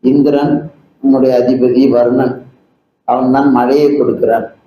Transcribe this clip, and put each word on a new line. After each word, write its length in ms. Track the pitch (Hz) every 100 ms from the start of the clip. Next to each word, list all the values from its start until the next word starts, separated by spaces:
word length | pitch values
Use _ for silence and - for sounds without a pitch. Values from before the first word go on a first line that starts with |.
இந்திரன் 680 | 123 139 139 143 147 151 - - _ _
நம்முடைய 300 | 135 135 131 127
அதிபதி 440 | 123 123 123 123 135
வருணன், 520 | 120 120 123 127 - - _ _ _ _ _
அவன்தான் 460 | - 127 127 135 143
மழையை 460 | 123 123 139 147 147
கொடுக்கிறான். 500 | 123 - 110 113 - -